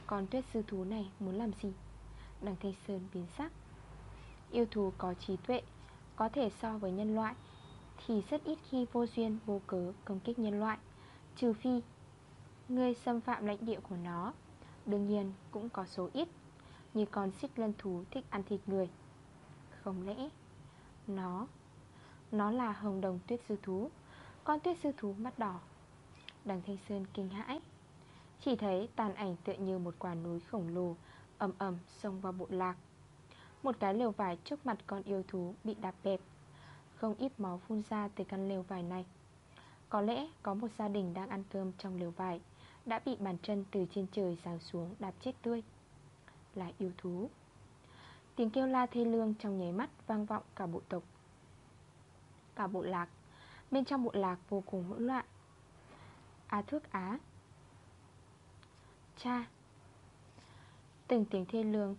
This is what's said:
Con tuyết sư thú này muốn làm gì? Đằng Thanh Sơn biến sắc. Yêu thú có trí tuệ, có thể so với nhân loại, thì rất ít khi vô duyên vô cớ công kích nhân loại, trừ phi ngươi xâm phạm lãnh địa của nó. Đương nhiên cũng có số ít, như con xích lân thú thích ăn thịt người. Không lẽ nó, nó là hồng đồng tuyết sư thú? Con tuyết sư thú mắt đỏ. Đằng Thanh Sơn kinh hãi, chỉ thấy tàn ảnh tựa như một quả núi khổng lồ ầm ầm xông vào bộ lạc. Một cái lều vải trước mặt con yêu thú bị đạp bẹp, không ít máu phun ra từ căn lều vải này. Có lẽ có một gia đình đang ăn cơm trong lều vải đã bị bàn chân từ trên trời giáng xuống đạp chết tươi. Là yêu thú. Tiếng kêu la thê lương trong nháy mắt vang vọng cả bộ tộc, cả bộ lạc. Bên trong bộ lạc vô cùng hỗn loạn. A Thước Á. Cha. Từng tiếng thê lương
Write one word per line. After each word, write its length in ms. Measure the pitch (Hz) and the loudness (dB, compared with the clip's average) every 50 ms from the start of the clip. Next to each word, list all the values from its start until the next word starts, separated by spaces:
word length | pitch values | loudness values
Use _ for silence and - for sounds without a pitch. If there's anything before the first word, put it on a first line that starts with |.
| - - | -6 -2
Con 200 | 208 202 196 190 | -2 0 0 0
tuyết 180 | - 262 262 - - | 0 -2 0 0 0
sư 100 | 226 208 - | 0 0 0
thú 160 | 208 190 185 | -2 -2 -2
này 280 | 190 214 220 202 190 196 - | 0 0 -2 -2 -4 -4 -4
muốn 160 | 208 185 185 | -2 0 0
làm 180 | 202 233 220 202 | 2 0 0 0
gì? 200 | - - 202 185 - - - - - - - - - - - - - | -2 -2 -4 -4 -4 -10 -14 -14 -14 -14 -14 -12 -12 -12 -14 -12 -6
Đằng 140 | - 202 190 170 | -4 -4 -4 -2
Thanh 120 | - 196 185 - - - | -2 -4 -4 -4 -4 -4
Sơn 200 | 202 185 180 190 - | -4 -4 -4 -4 -4
biến 120 | 185 175 175 - - | -4 -6 -4 -4 -4
sắc. 140 | 285 320 - - - - - - - - - - - - - - - - - - - - | -6 -6 -6 -10 -16 -16 -16 -16 -14 -14 -14 -14 -12 -14 -14 -14 -14 -14 -14 -16 -10 -2
Yêu 140 | - 233 233 220 | 2 4 4 4
thú 220 | - 220 202 190 190 - | 4 2 2 2 2 0
có 160 | - 180 180 | -2 -2 -2
trí 240 | - - - 190 180 | -2 -2 -2 -2 0
tuệ, 240 | - - 247 247 - - - - - - - - - - - | 2 2 2 2 0 -4 -12 -16 -16 -16 -16 -18 -18 -8 0
có 140 | - 220 226 | 2 2 2
thể 200 | 220 285 262 208 | 4 4 2 2
so 280 | 190 - - 226 220 214 | 2 0 -2 -2 0 0
với 140 | 208 190 | 0 0
nhân 240 | 185 190 214 214 214 | 2 2 2 4 4
loại, 200 | 220 220 220 247 - - - - - - - - - - - - - - - | 4 2 0 -2 -4 -12 -16 -16 -16 -16 -16 -16 -16 -16 -16 -16 -8 0 2
thì 160 | 233 208 196 - | 4 4 4 4
rất 140 | 294 302 - | 0 0 2
ít 160 | - 311 320 - - | 0 -2 -2 -2 0
khi 160 | - 254 247 233 | 2 2 2 4
vô 140 | - 240 240 | 4 4 4
duyên 340 | 233 - - 226 220 214 220 - | 4 4 2 2 4 2 0 0
vô 160 | 220 202 196 196 - | 0 0 0 0 0
cớ 260 | - 185 180 175 196 - - | 0 0 0 0 -2 -6 -4
công 140 | - 202 190 | -4 -2 -2
kích 200 | - - 240 247 | 0 0 0 2
nhân 200 | 226 214 208 202 | 2 2 4 4
loại, 180 | 214 220 214 214 - - - - - - - - - - - | 4 2 2 0 -4 -14 -18 -18 -18 -18 -18 -18 -18 -12 -2
trừ 180 | - - 240 220 | 4 6 6 6
phi 280 | 220 - 254 254 240 233 - - - - - - - - - - - - - - - - - | 6 4 4 4 4 2 -2 -10 -18 -20 -20 -20 -20 -20 -20 -18 -18 -18 -18 -18 -12 -4 0
ngươi 240 | 247 247 254 247 240 | 4 6 6 6 4
xâm 280 | 240 - 247 240 233 | 4 2 2 2 2
phạm 240 | 226 - 240 - 208 | 2 2 0 2 2
lãnh 200 | 208 208 202 233 | 0 0 0 0
địa 140 | 226 220 - - - | 0 0 0 -2 -4
của 60 | 196 175 170 | -4 -2 -2
nó. 300 | 175 175 170 175 220 311 - - - - - - - - - - | 0 0 0 0 -2 -4 -6 -12 -18 -18 -18 -18 -18 -16 -8 -2
Đương 220 | - 202 202 202 202 | 2 2 4 4 4
nhiên 260 | 208 208 196 190 190 - - - | 4 4 2 0 -4 -6 -10 -8
cũng 180 | - 208 208 233 | -6 -6 -6 -4
có 160 | - - 190 | -2 -4 -4
số 240 | 180 - - 180 180 - | -4 -2 -2 -2 -2 0
ít, 140 | 262 330 339 - - - - - - - - - - - - - | 0 -2 -2 -2 -12 -20 -20 -20 -18 -18 -18 -18 -18 -12 -2 2
như 120 | 220 214 | 2 2
con 260 | 202 - 208 202 190 | 2 2 0 0 0
xích 280 | 190 - - 269 - - | -2 -2 -6 -6 -2 0
lân 140 | 226 214 208 - | 0 0 0 -2
thú 260 | - 202 180 175 180 - | -2 -2 -2 -2 -2 -4
thích 140 | - 269 262 - | -6 -6 -6 -4
ăn 140 | - 202 190 | -4 -4 -2
thịt 160 | - 208 196 - | 0 -2 -2 0
người. 240 | - 190 190 185 180 - - - - - - - - - - - - - - - - - - - | 2 2 2 2 0 -2 -10 -18 -20 -20 -20 -20 -20 -20 -20 -18 -18 -18 -18 -18 -18 -14 -8 -6
Không 240 | 202 190 185 180 196 | -4 -4 -2 -2 -4
lẽ 220 | 208 - 262 302 - - - - - - - - - - - - - - - - | -4 -4 -4 -6 -8 -12 -18 -20 -18 -18 -18 -18 -18 -18 -20 -20 -18 -12 -6 -4
nó, 400 | 196 190 185 180 180 185 233 285 - - - - - - - - - - - - - - - - | -2 0 0 0 -2 -2 -4 -6 -8 -14 -20 -20 -20 -20 -20 -20 -20 -20 -18 -18 -18 -16 -6 0
nó 200 | - 208 202 208 | 4 4 4 6
là 200 | 220 254 247 226 | 4 4 4 2
hồng 300 | 208 202 202 214 196 190 | 2 0 0 0 2 2
đồng 180 | 185 190 185 180 180 - | 2 2 2 0 0 0
tuyết 120 | 233 240 - - | -2 -2 0 0
sư 80 | 214 208 | -2 -2
thú? 280 | - - 185 190 220 311 - - - - - - - - - - - | 0 0 0 2 0 0 -4 -8 -18 -18 -18 -18 -16 -16 -16 -4 2
Con 160 | - 302 302 | 4 4 4
tuyết 180 | - 359 349 - | 4 2 2 4
sư 140 | - 294 277 - | 2 0 2 2
thú 160 | - 202 196 202 | 0 -2 -2 0
mắt 220 | 220 254 240 - | -2 -4 -2 -2
đỏ. 200 | 226 202 185 180 - - - - - - - - - - - - - - - - - | -2 -2 -2 -4 -8 -14 -18 -20 -20 -20 -20 -20 -20 -20 -20 -20 -18 -18 -16 -10 -4
Đằng 160 | 202 190 185 180 - | -2 -2 -2 -2 -4
Thanh 100 | 202 190 - - | -6 -6 -4 -4
Sơn 160 | 208 202 190 190 - | -2 -2 -2 -4 -4
kinh 160 | - 196 190 | -4 -2 -2
hãi, 320 | 190 202 220 - 262 320 - - - - - - - - - - - - - - - - | -2 -4 -4 -4 -4 -6 -6 -10 -18 -20 -20 -20 -20 -20 -20 -20 -20 -20 -20 -20 -10 -2
chỉ 160 | - 285 247 | 2 4 4
thấy 340 | 208 214 202 190 185 208 233 - | 4 6 4 4 4 2 0 0
tàn 200 | - 226 208 190 | 2 2 2 2
ảnh 200 | - 208 190 175 175 - | 0 0 -2 -2 -2 -2
tựa 100 | - 185 | -2 -2
như 240 | - 196 190 190 185 | 0 2 2 2 2
một 180 | 175 175 170 - | 0 -2 -4 -4
quả 160 | - 185 175 | -4 -4 -2
núi 240 | 165 165 170 170 170 | -2 -2 -2 -2 -2
khổng 360 | 170 - - 220 170 165 170 | -4 -2 -2 -2 0 0 0
lồ 200 | 180 180 175 170 - - - - - - - - - | 2 2 2 0 -2 -8 -18 -20 -20 -20 -12 -4 0
ầm 140 | 214 196 185 - | 0 0 0 0
ầm 200 | 196 196 180 175 175 - | -2 -2 -2 -4 -6 -12
xông 340 | - - - 208 190 190 | -12 -6 -4 -4 -4 -2
vào 100 | 190 185 | -4 -4
bộ 160 | 185 185 180 - | -2 -2 -4 -2
lạc. 260 | 196 185 185 180 180 180 - - - - - - - - - - - - - - - - - | 0 2 2 2 0 -2 -8 -20 -20 -20 -20 -20 -20 -20 -20 -20 -20 -20 -20 -20 -12 -2 0
Một 120 | 269 247 - | 0 2 2
cái 140 | - 196 190 | 4 4 4
lều 180 | 220 247 226 | 4 4 2
vải 260 | 202 - 208 185 175 170 - | 4 2 2 0 0 -2 -4
trước 220 | - 294 294 - | -6 -6 -2 0
mặt 120 | 254 220 - - - | -2 -2 -2 -2 -4
con 160 | 202 196 190 | -6 -4 -2
yêu 200 | 202 196 190 185 190 | 0 0 0 0 0
thú 280 | - 185 175 175 202 - - | -2 -2 -2 -2 -4 -4 -4
bị 100 | 220 208 | -4 -4
đạp 220 | - - 185 180 - - | -2 -2 -4 -4 0 0
bẹp, 160 | 196 196 185 - - - - - - - - - - - - - - - | 2 2 2 0 -6 -20 -20 -20 -20 -20 -18 -18 -18 -18 -18 -20 -16 -8
không 200 | - - 220 208 | -2 0 0 0
ít 240 | - 247 269 - - | 2 0 -2 0 0
máu 220 | 202 185 175 180 - - | -2 -2 -2 -2 -2 0
phun 140 | 226 214 208 - | 0 0 0 2
ra 200 | 220 214 208 202 202 | 0 0 0 0 0
từ 80 | - 190 | -2 -4
căn 260 | - 202 190 190 196 | -2 0 0 2 2
lều 120 | 196 190 | 2 0
vải 220 | 185 185 196 185 175 | 0 -2 -2 -2 -2
này. 220 | 175 180 185 180 180 - - - - - - - - - - - - - - - - | -2 -2 -2 -4 -6 -10 -20 -20 -20 -20 -20 -20 -20 -20 -20 -20 -20 -20 -20 -8 0
Có 120 | - 208 | 4 4
lẽ 260 | 202 214 240 254 285 320 320 - - | 6 6 4 4 2 -2 -6 -4 -2
có 100 | 208 196 | 0 0
một 140 | 202 233 226 - - | 2 0 -2 0 0
gia 100 | 220 208 | 0 2
đình 260 | 202 208 190 175 170 | 4 2 2 2 0
đang 160 | 190 190 190 | -2 -2 -2
ăn 140 | 196 196 196 190 | -2 -4 -4 -2
cơm 200 | - 196 190 190 185 185 | -2 -2 -2 -2 -2 -4
trong 220 | - 196 185 180 | -4 -4 -2 0
lều 120 | 180 170 | 0 -2
vải 300 | 170 - 185 185 175 170 - - - - - - - - - | 0 0 0 0 0 -2 -4 -10 -20 -20 -20 -20 -18 -10 -2
đã 140 | 247 226 226 - | 0 0 2 2
bị 100 | 277 254 | 0 0
bàn 220 | - 202 196 180 175 | 0 0 -2 -2 -2
chân 240 | - - 208 202 196 196 | 0 0 0 0 0 0
từ 140 | - 202 185 175 | 2 2 2 2
trên 160 | - 202 190 185 | 2 0 -2 0
trời 260 | - 214 196 180 175 170 - | 2 2 2 2 2 0 -2
giáng 160 | 175 175 165 | -4 -6 -6
xuống 360 | - - - 175 170 175 202 - | -6 -4 -4 -2 -2 -2 -4 -4
đạp 140 | 214 190 180 - | -4 -6 -4 -4
chết 100 | - 254 254 - | -4 -4 -4 -2
tươi. 220 | - 233 233 233 220 - - - - - - - - - - - - - - - - - - | 0 0 0 0 0 -6 -12 -20 -20 -20 -20 -20 -20 -20 -20 -20 -20 -20 -20 -20 -16 -10 -6
Là 160 | 202 185 170 - - | -4 -4 -4 -2 -2
yêu 140 | 202 185 180 - | -2 -2 -2 -2
thú. 320 | - 185 175 175 208 294 - - - - - - - - - - - - - - - - - - - - - | -4 -2 -2 0 -2 -4 -6 -10 -20 -20 -20 -20 -20 -20 -20 -20 -20 -20 -20 -20 -18 -18 -20 -20 -20 -8 0
Tiếng 140 | - 240 220 | 2 2 4
kêu 180 | 214 269 262 262 | 6 6 6 6
la 180 | 262 254 247 | 6 6 6
thê 200 | 247 - 240 233 | 6 6 4 6
lương 280 | 233 226 226 220 220 214 | 6 6 6 6 4 2
trong 240 | 214 - 208 196 190 | 2 0 0 0 2
nháy 140 | 180 175 | 2 2
mắt 180 | 175 190 254 - - - - - | 2 0 0 -2 -4 -8 -2 0
vang 180 | 220 214 208 | 2 2 2
vọng 180 | 208 214 208 - - - | 2 0 -2 -2 -4 -6
cả 120 | - 196 175 | -4 -2 -2
bộ 140 | 170 185 - - | -2 -2 -2 -2
tộc, 140 | - 175 - - - - - - - - - - - - - - - - - - - - - - - - - - - - - - - | -2 -4 -4 -6 -16 -20 -20 -20 -20 -20 -20 -20 -20 -20 -20 -20 -20 -20 -20 -20 -20 -20 -20 -20 -20 -20 -20 -20 -20 -20 -20 -12 -4
cả 120 | - 208 185 | -2 0 0
bộ 140 | 202 185 | 0 0
lạc. 280 | - 185 185 180 170 - - - - - - - - - - - - - | 0 2 2 0 0 -2 -6 -16 -20 -20 -20 -20 -20 -18 -18 -14 -4 2
Bên 140 | - 269 262 | 4 4 4
trong 180 | - 285 269 247 | 4 4 4 4
bộ 80 | 233 - | 4 4
lạc 240 | 202 190 185 180 185 - - | 4 4 4 2 0 -2 -2
vô 140 | 202 196 190 | 0 0 0
cùng 180 | - - 190 175 | 0 -2 -2 -2
hỗn 240 | 175 208 - 233 247 | -2 -2 0 2 2
loạn. 180 | 262 254 - - - - - - - - - - - - - - - - - - - - - - - - - - | 2 2 0 -4 -10 -20 -20 -20 -20 -20 -20 -20 -20 -20 -20 -20 -18 -18 -18 -18 -18 -20 -20 -20 -20 -14 -6 0
A 140 | - 208 | 2 2
Thước 300 | 202 - 285 302 - - | 2 2 0 -2 -2 0
Á. 280 | - 190 185 185 214 294 - - - - - - - - - - - - - - - - - - - - - - - - - - - - - - - - - - - - - - - - | -4 -2 0 0 -2 -4 -4 -8 -20 -20 -20 -20 -20 -20 -20 -20 -20 -20 -20 -20 -20 -20 -20 -20 -20 -20 -20 -20 -20 -20 -20 -20 -20 -20 -20 -20 -20 -20 -20 -20 -20 -20 -20 -20 -12 -6
Cha. 280 | - 247 247 247 240 - - - - - - - - - - - - - - - - - - - - - - - - - - - - - - - - - | 0 2 2 2 0 -2 -8 -18 -20 -20 -20 -20 -20 -20 -20 -20 -20 -20 -20 -20 -20 -20 -20 -20 -20 -20 -20 -20 -20 -20 -20 -20 -20 -20 -20 -8 0 4
Từng 180 | 254 233 214 | 6 6 6
tiếng 200 | 214 - 190 180 | 4 2 0 0
thê 180 | 180 - 226 220 | 2 2 2 2
lương 320 | 214 208 214 208 196 196 | 4 4 4 2 2 0